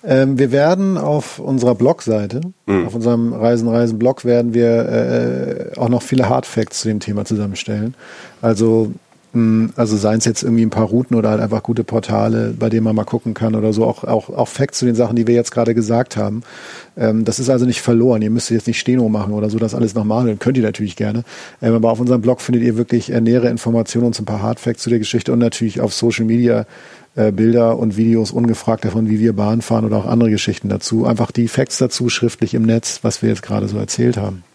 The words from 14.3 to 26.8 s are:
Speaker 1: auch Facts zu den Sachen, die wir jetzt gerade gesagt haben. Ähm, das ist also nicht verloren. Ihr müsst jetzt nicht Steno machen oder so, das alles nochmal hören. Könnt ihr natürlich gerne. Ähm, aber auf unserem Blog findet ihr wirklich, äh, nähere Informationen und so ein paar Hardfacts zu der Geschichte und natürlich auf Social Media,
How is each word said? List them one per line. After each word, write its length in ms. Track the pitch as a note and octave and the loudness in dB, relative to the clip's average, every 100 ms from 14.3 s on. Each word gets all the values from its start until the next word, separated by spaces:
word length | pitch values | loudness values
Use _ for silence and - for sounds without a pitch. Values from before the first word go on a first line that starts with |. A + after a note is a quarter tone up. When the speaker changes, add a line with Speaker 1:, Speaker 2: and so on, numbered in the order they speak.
Speaker 1:
auch 180 | - A2+ | -4 -4
Facts 300 | - C#3 - | -2 -4 0
zu 80 | B2 | 0
den 80 | |
Sachen, 220 | A2+ A#2 A#2 | 2 0 2
die 100 | A2+ | 2
wir 80 | |
jetzt 160 | A#2+ A#2 | 2 2
gerade 240 | A#2+ A#2 | -2 0
gesagt 420 | A2+ G#2+ A#2 C3 G#2+ | 0 0 0 0 -4
haben. 260 | G#2 G#2+ - - - - - - | -4 -6 -10 -20 -20 -20 -18 -4
Ähm, 280 | A2 A2 | 0 0
das 140 | A2+ A2 | 0 -2
ist 120 | B2+ | 0
also 160 | C3 B2 | 2 2
nicht 160 | A2+ | 0
verloren. 400 | - A#2 B2+ A2+ | 2 4 4 2
Ihr 80 | G#2+ | 0
müsst 180 | A2+ - | -2 0
jetzt 160 | A#2 A#2 | -2 -2
nicht 140 | A2 | -2
Steno 280 | - B2+ A2+ | 0 0 2
machen 260 | G#2+ G2+ | 0 -2
oder 160 | G#2 G#2 | -2 -2
so, 80 | A2 | -2
das 160 | A2+ | -2
alles 200 | C3 A2+ | 0 -2
nochmal 300 | G#2+ G#2+ A2 | 0 0 0
hören. 140 | B2 G#2 | 0 0
Könnt 180 | - C3+ | 0 0
ihr 60 | |
natürlich 340 | G#2+ F#2+ G#2 - | 0 -2 -8 -4
gerne. 280 | G#2+ A2 A#2 - - - | -4 -4 -8 -18 -20 -4
Ähm, 140 | A#2 | 0
aber 160 | A2+ A2+ | 2 2
auf 100 | A2+ | 2
unserem 220 | B2 B2 | 2 2
Blog 180 | A2+ B2 | 2 0
findet 220 | - B2 | 0 0
ihr 140 | A#2+ A2+ | 2 0
wirklich, 340 | A#2+ A#2+ - | 0 0 0
äh, 80 | A#2+ | 0
nähere 280 | A2+ B2 A#2+ | 4 4 2
Informationen 580 | A#2 A2+ A#2 A2 A#2 A#2+ | 0 0 0 0 0 0
und 80 | |
so 80 | A2 | -2
ein 40 | G#2+ | -6
paar 140 | G#2+ | -4
Hardfacts 420 | G#2+ A#2 A#2+ A#2 | -4 -2 -4 -4
zu 80 | - | 0
der 80 | A#2 | 0
Geschichte 340 | G#2+ A#2 - | 0 -2 0
und 60 | A#2+ | 0
natürlich 420 | A#2 - A2+ B2 | 0 0 -4 -2
auf 120 | A2+ | -4
Social 320 | - A#2 A2+ | 0 -2 0
Media, 400 | A2 A#2 A#2+ A2+ G#2+ - | 0 2 2 2 -2 -14